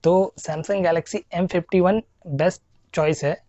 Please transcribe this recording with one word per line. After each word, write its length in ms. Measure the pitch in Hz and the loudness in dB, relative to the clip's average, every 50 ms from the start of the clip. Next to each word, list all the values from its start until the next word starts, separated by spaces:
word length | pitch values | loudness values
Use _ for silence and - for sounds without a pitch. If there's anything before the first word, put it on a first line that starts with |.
| - | 4
तो 300 | 160 180 190 190 - _ - | 4 4 4 2 0 _ -12
Samsung 440 | - - 156 156 156 - 202 196 180 | -10 -8 -8 -8 -4 -4 -2 0 2
Galaxy 340 | 165 165 165 - - - 214 - _ - | 0 0 0 -2 -4 -8 -10 -8 _ -4
एम 140 | - 190 | -4 -2
फिफ्टी 320 | 180 - 175 170 - - 185 | 0 -2 -4 -2 2 2 4
वन 220 | 175 185 202 220 - _ _ _ _ | 4 4 2 0 -2 _ _ _ _
बेस्ट 340 | 175 143 135 156 185 - - _ _ _ _ _ _ - | -8 -4 0 0 0 0 -4 _ _ _ _ _ _ -4
चॉइस 300 | 170 151 151 160 - 143 | 0 0 0 0 0 -2
है 200 | 143 143 - _ | -4 -4 -4 _